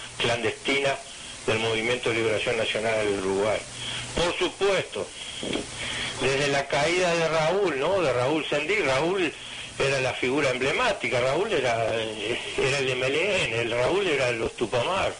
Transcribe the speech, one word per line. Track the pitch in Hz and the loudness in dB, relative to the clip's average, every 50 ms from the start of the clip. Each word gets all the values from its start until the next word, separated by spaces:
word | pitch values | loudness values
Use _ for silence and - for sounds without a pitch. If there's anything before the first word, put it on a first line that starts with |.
| - - - - | -14 -14 -6 -4
clandestina | 131 120 117 117 113 107 - - - 139 139 139 139 139 135 - - - - - - - - - - | -2 0 0 0 0 -2 -2 -2 -2 0 0 2 2 0 -2 -2 -6 -12 -16 -16 -16 -16 -16 -6 -2
del | - 110 110 | -2 0 0
Movimiento | 113 113 113 110 110 120 123 120 - 127 | 0 0 0 0 0 0 -2 0 0 0
de | 113 | 0
Liberación | 113 113 110 107 101 - - - 113 | 2 2 2 2 2 0 0 0 0
Nacional | 107 - - 110 107 113 110 107 107 | 0 0 0 0 0 0 0 2 2
del | 104 101 98 | 0 0 0
Uruguay. | 95 95 98 98 101 107 101 - - - - - - - - - - - - | 0 0 2 2 2 2 2 0 -2 -6 -10 -10 -8 -8 -8 -8 -8 -4 -2
Por | - 165 175 170 - | 0 0 0 0 0
supuesto, | 185 156 - - 190 202 190 170 117 - - 104 90 - - - - - - - - - - - - - - - - - - - - - - - | -2 -2 0 0 2 2 2 2 0 -2 -6 -6 -6 -6 -8 -12 -14 -12 -10 -8 -6 -4 -4 -4 -6 -8 -8 -8 -8 -6 -6 -6 -6 -6 -4 -2
desde | 127 127 139 139 147 143 | -2 0 0 2 2 2
la | 143 139 139 - | 0 0 0 0
caída | 160 143 147 165 175 185 185 175 170 | 0 0 2 2 2 2 2 2 2
de | 170 165 156 | 2 2 2
Raúl, | 156 160 156 160 180 202 202 175 143 131 | 2 2 2 2 2 2 2 2 0 0
¿no? | 139 170 196 190 | 0 2 2 2
De | 170 135 120 | 2 2 2
Raúl | 123 123 135 156 156 135 - | 2 2 2 2 0 0 0
Sendí, | 160 147 151 156 208 214 | 0 0 0 0 0 2
Raúl | 165 135 131 135 156 170 196 196 175 139 - - - - - - - - - - | 2 2 2 2 2 2 2 2 0 0 -2 -6 -12 -14 -12 -12 -14 -12 -4 0
era | 139 139 139 135 | 0 2 2 2
la | 131 123 123 | 2 0 0
figura | - 131 123 131 151 143 131 | 0 0 2 2 2 2 2
emblemática, | 127 123 131 139 165 214 254 233 196 - - 117 120 123 | 2 2 0 0 2 2 2 0 0 0 -2 0 0 2
Raúl | 123 131 139 165 208 226 196 | 2 2 2 2 0 2 2
era, | 147 123 123 117 113 113 110 110 | 2 2 2 2 2 2 0 0
era | 113 110 110 107 107 101 110 120 - - - - - - 135 135 143 | 0 -2 -2 -4 -4 -2 -2 -2 -4 -4 -4 -2 0 2 2 2 2
el | 131 131 | 0 0
M | 131 127 127 135 | 0 0 0 0
L | 143 156 175 214 190 - - | 2 2 2 2 2 0 0
N, | 123 113 117 | 0 0 0
el | 117 110 | 0 0
Raúl | 117 120 123 151 170 196 202 180 | 0 2 2 2 2 2 2 2
era | 147 135 131 123 | 2 2 2 2
los | 120 113 117 113 - | 0 0 -2 -4 -2
Tupamar. | - 123 101 127 120 127 160 185 196 165 113 - | -2 -2 0 0 0 0 2 0 0 0 -2 -4